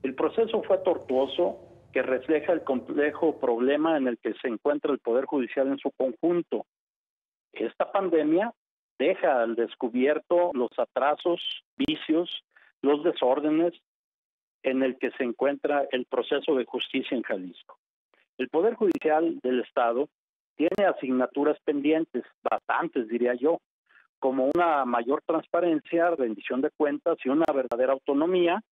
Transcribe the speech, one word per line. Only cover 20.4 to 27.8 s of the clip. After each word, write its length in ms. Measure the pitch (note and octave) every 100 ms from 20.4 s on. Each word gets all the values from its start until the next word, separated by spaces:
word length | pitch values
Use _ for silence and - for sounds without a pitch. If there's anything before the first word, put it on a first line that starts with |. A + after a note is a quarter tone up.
| _ _
tiene 300 | D#3 G3 F#3+
asignaturas 680 | - C3 B2+ B2+ - D3+ D3
pendientes, 600 | - D3 C#3+ D#3 E3 B2 - _
bastantes, 680 | - - - A#2+ E3 C#3 A2
diría 280 | A#2 A#2+ B2
yo, 240 | C#3 E3+ _ _ _ _ _ _
como 320 | C3+ C3 C3 E3+
una 300 | F3 D3 B2+
mayor 360 | A#2+ A#2 D3+
transparencia, 840 | - E3 - E3+ F3 D#3 - E3+ E3+ E3
rendición 460 | A#2+ G#2 - B2+
de 100 | D3
cuentas 480 | _ D3 C#3+ - E3
y 60 | C3
una 160 | C#3+ E3
verdadera 400 | C#3 B2+ A#2